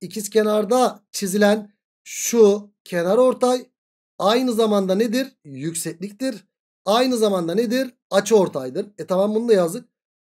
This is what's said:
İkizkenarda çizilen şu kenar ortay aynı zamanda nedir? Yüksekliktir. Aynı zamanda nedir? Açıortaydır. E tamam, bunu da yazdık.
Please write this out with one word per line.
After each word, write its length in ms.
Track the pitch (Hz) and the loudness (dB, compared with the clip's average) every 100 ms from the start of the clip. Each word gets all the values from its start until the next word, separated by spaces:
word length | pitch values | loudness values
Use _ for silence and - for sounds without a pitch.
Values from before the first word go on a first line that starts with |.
İkizkenarda 1000 | 180 220 208 220 214 214 202 247 247 - _ | -14 -12 -4 -2 0 0 0 2 0 -2 _
çizilen 600 | - 202 202 202 220 208 _ _ _ | -8 -4 2 2 2 -4 _ _ _
şu 640 | - - - 240 214 208 208 _ | -18 -10 -2 4 4 4 -4 _
kenar 340 | - 175 170 220 | -8 -4 0 2
ortay 480 | 254 254 247 254 - _ _ _ _ - | 2 2 0 0 -6 _ _ _ _ -2
aynı 340 | 185 240 262 | 0 2 2
zamanda 420 | 220 226 202 190 | 0 2 2 0
nedir? 420 | 185 240 240 269 _ | 0 0 -2 -6 _
Yüksekliktir. 1000 | 151 135 151 165 165 165 196 208 262 208 - _ _ _ | -18 -10 -8 -8 -10 -10 -14 -8 -8 -8 -16 _ _ _
Aynı 320 | - 220 262 240 | 0 2 2 2
zamanda 380 | 214 190 165 | 0 0 -2
nedir? 400 | 185 240 247 262 - _ | -2 -2 -2 -4 -10 _
Açıortaydır. 760 | 190 202 220 170 147 131 135 - - | -2 2 2 2 -2 -8 -10 -10 -14
E 80 | 160 | -4
tamam, 280 | 185 202 | 0 0
bunu 140 | 214 240 | 0 2
da 40 | |
yazdık. 360 | 208 170 208 - _ _ _ _ | 2 2 -4 -12 _ _ _ _